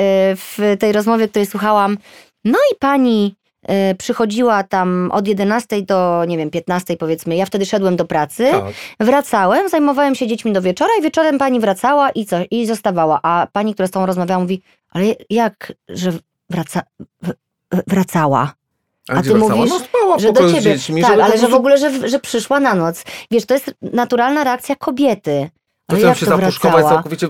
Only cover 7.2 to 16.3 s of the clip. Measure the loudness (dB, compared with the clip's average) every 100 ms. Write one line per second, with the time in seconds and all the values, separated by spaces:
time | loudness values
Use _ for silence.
7.2 | -4 -4 -2 -4 -2 0 0 0 0 -2
8.2 | -2 -2 0 0 -2 -12 -12 -4 0 0
9.2 | 0 0 2 0 0 0 0 2 0 0
10.2 | -4 -4 -2 -2 0 0 0 2 0 0
11.2 | 0 0 0 0 0 0 2 2 2 -2
12.2 | -4 -4 -2 -4 -2 -2 -2 0 2 2
13.2 | 0 0 0 -2 -4 -2 -4 -2 -2 -2
14.2 | -2 -2 -2 -6 _ _ _ -4 -2 -4
15.2 | -4 -2 -2 -4 -18 -20 -14 -6 -4 -6
16.2 | -10